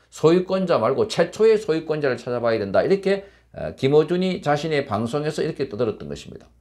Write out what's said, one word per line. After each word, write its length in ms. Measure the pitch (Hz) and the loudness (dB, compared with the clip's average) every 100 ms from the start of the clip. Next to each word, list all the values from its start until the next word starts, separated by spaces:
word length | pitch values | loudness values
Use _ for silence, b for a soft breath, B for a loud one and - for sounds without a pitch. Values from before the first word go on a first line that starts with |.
| _ | _
소유권자 680 | - 156 175 180 190 185 139 | 0 4 4 2 -2 0 2
말고 300 | 110 131 107 | 2 2 0
최초의 500 | - 170 - 220 214 | 0 -2 2 2 2
소유권자를 600 | 214 160 156 151 139 120 | 0 -2 -2 -2 0 -2
찾아봐야 400 | - 120 117 110 | -4 -2 0 0
된다, 240 | 98 95 | 2 2
이렇게, 420 | 135 190 190 196 B B B | 2 2 2 -2 B B B
어, 200 | - 78 - | -12 -10 -2
김어준이 680 | 131 147 151 180 185 180 | 4 4 4 0 -2 -2
자신의 440 | 147 147 160 147 - | -2 -2 0 -2 -2
방송에서 560 | 104 117 147 151 151 | -2 -2 -2 -4 -2
이렇게 260 | 156 156 143 | -4 -4 -6
떠들었던 400 | 104 117 - 73 | -2 -4 -4 -10
것입니다. 380 | 73 - - - _ | -12 -12 -18 -20 _